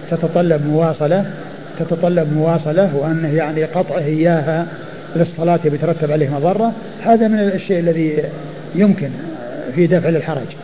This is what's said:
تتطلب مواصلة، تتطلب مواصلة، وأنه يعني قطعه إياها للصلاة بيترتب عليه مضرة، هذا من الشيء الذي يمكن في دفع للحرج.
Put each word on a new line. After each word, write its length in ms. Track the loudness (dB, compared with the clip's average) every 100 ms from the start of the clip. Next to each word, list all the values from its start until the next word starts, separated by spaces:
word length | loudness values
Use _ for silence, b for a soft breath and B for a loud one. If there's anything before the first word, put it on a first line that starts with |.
| -6
تتطلب 560 | -4 0 2 2 2 2
مواصلة، 640 | 2 2 0 0 0 0 -8 -14 -14 -12 -8
تتطلب 540 | -4 0 2 2 2
مواصلة، 640 | 2 2 2 2 2 2 2
وأنه 400 | 0 0 0 0
يعني 280 | 0 -2
قطعه 340 | -2 -2 -2 -2
إياها 680 | 0 2 4 2 2 -2 -4 -10 -14 -14 -4 0
للصلاة 440 | 0 0 2 2
بيترتب 480 | 2 0 -2 0 0
عليه 160 | 0 0
مضرة، 440 | 0 0 2 0 -4 -10 -2
هذا 260 | 4 4 4
من 100 | 2
الشيء 400 | 2 0 0 2
الذي 380 | 2 2 0 0 -2 -6 -12 -12 -6
يمكن 340 | 2 4 4 -2 -6 -10 -10 -10 -10 -4
في 120 | 2 4
دفع 220 | 4 2
للحرج. 380 | 0 -2 -6 -8 -12